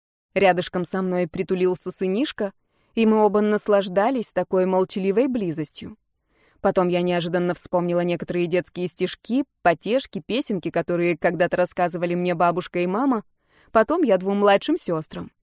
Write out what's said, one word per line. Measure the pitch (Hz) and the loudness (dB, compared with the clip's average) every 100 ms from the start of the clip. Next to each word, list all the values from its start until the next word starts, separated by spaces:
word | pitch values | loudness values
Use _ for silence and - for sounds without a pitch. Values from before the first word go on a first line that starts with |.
| _ _ _ | _ _ _
Рядышком | 190 190 175 170 185 | 2 2 2 -2 -4
со | 175 190 | -4 -4
мной | 185 180 180 | -2 -2 -2
притулился | - 185 185 185 180 180 | -4 -4 0 0 -2 -6
сынишка, | - 185 196 302 - 202 - _ _ _ | -6 -2 -2 -4 -4 -8 -8 _ _ _
и | - 220 | 2 4
мы | 220 | 6
оба | 214 208 | 4 4
наслаждались | 214 208 - 202 190 180 220 262 208 | 2 0 2 2 2 0 2 0 -2
такой | - 180 185 185 | -4 0 0 2
молчаливой | 185 185 202 190 190 277 | 2 0 -2 0 2 0
близостью. | 226 185 156 151 - - 214 _ _ _ _ _ _ | 0 -4 -4 -8 -10 -16 -18 _ _ _ _ _ _
Потом | 196 190 180 | 0 2 2
я | 175 | 0
неожиданно | 180 175 170 180 175 | 0 0 0 -2 -2
вспомнила | 170 - 180 175 175 | -4 -4 -2 0 0
некоторые | 175 170 - 175 175 | 0 -2 -4 -4 0
детские | 180 - - 180 | -2 -2 -6 -8
стишки, | - 180 - - 247 285 _ | -4 -6 -6 -4 -4 -4 _
потешки, | 175 165 185 247 - 196 | 0 0 0 -2 -2 -10
песенки, | - 220 - 196 160 | -4 -4 -2 -4 -4
которые | 170 165 175 175 170 | -4 -2 -2 0 0
когда-то | 180 170 175 - | -2 0 0 0
рассказывали | 180 - 175 170 175 | -2 0 -2 -2 -4
мне | 175 180 | -2 -2
бабушка | 170 175 170 170 175 | 2 0 0 -4 -4
и | 175 | -2
мама, | 196 277 233 - _ _ _ _ | 0 0 0 -4 _ _ _ _
потом | 226 220 330 | 2 2 2
я | 277 185 | 2 2
двум | 185 202 | 2 2
младшим | 202 196 - 339 | 4 4 2 -2
сестрам. | - 160 160 180 170 _ | -2 -6 -6 -12 -14 _